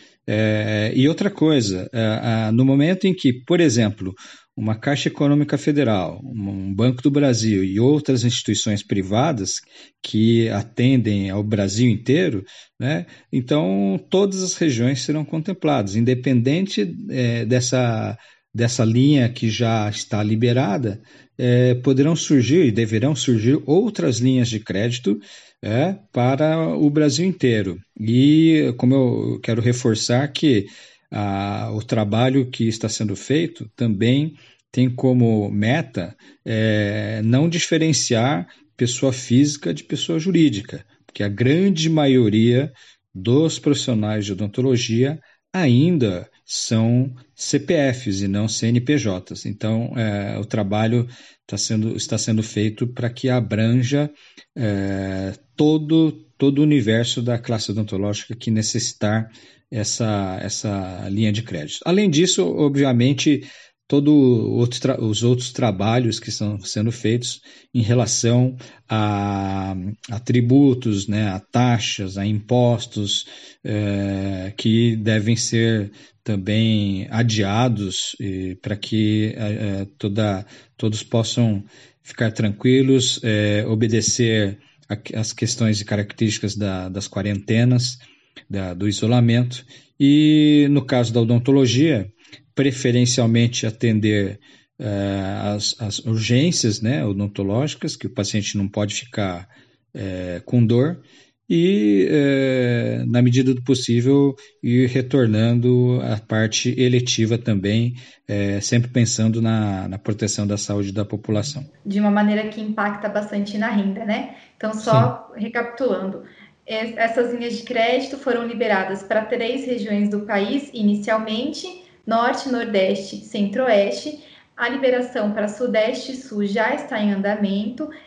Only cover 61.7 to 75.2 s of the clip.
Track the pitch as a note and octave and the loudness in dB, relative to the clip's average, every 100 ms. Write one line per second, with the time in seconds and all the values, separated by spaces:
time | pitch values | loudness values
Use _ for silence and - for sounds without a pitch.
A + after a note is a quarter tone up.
61.7 | - E3 F#3+ G#3 D3 F3+ - F3 E3+ D3 | -8 0 2 4 4 2 2 0 2 0
62.7 | C#3 C#3 A#2+ B2 C#3+ D#3+ C3+ - - - | 2 2 4 4 2 2 0 -2 -20 -20
63.7 | _ _ C#3+ C#3+ D3+ B2+ A#2+ G#2 A2+ A#2+ | _ _ 2 6 6 6 4 2 0 0
64.7 | - C3 - A2 G#2 A#2 B2 - - A#2+ | 0 -2 0 -2 2 2 2 0 -2 -2
65.7 | F#2+ G2+ A#2+ A#2+ A2 - - G#2 G2+ F2+ | 0 0 2 0 -2 -8 -6 -4 -6 -6
66.7 | G#2+ A#2 A#2 G#2+ A#2+ B2 - - - _ | -2 -2 -2 0 0 -2 -12 -18 -20 _
67.7 | B2 A2 B2 A2 - A#2 A#2+ B2+ B2+ - | -2 2 2 2 0 2 2 2 -2 -16
68.7 | - - A2 G#2 G2+ G2+ G2 G2 G2 F#2+ | -20 -6 -2 0 -2 -2 -2 -4 -4 -4
69.7 | F#2+ F#2 A2+ - A2 - B2 A#2+ C3+ C#3 | -6 -8 -10 -10 -10 0 0 4 6 6
70.7 | B2 A2+ G2+ G2 G#2 G#2+ F#2+ - B2 B2 | 4 0 -2 -2 -2 0 -4 -2 0 2
71.7 | A2 - - F#2+ F#2+ G2+ G#2 G#2+ B2 A#2+ | 2 -2 -6 -6 -4 -2 -4 0 2 4
72.7 | A#2 - G#2+ G2+ - - - - - - | 2 -4 -6 -4 -4 -6 -18 -20 -14 -6
73.7 | G#2 G#2 G2+ G2 G2 G2 F#2+ F#2 - A2+ | -2 -2 -2 -2 -4 -4 -6 -8 -4 0
74.7 | A2+ A#2+ A2 G#2+ A2 | 4 2 2 0 0